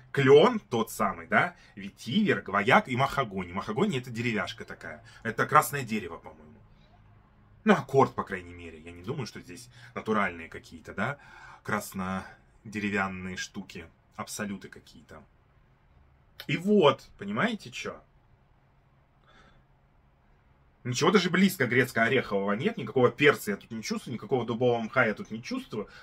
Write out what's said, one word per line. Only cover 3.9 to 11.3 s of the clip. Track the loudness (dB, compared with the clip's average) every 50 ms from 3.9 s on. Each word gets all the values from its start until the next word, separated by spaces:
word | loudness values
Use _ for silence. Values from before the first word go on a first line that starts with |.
| 0 -2
это | -6 -8
деревяшка | -8 -6 -4 -2 -2 -2 -4 -6 -8 -12 -14
такая. | -16 -16 -14 -14 -16 -16 -16 -18 -20 -18 -10 -8
Это | -6 -4 -4 0
красное | 2 4 4 4 2 -2 -6 -4
дерево, | -4 -4 -4 -4 -6 -10
по-моему. | -14 -16 -18 -20 -20 -20 -20 -20 -20 -20 -20 -20 -20 -20 _ -20 -20 -20 -20 -20 -20 -20 _ _ _ -20 -20 -20 0 2
Ну, | 4 4
аккорд, | 4 2 2 4 4 4 4 2
по | -4 -8
крайней | -8 -10 -10 -10 -12 -16
мере. | -16 -16 -16 -16 -16
Я | -18 -18
не | -16 -14 -12
думаю, | -10 -8 -8 -8
что | -10 -12 -14
здесь | -18 -18 -18 -18 -20 -20 -20 -20 -20 -14 -12
натуральные | -8 -4 -2 0 0 0 -2 -4 -8 -14 -16
какие-то, | -16 -18 -18 -18 -20 -18 -18 -14 -8
да, | -6 -6 -6 -6 -8 -14 -20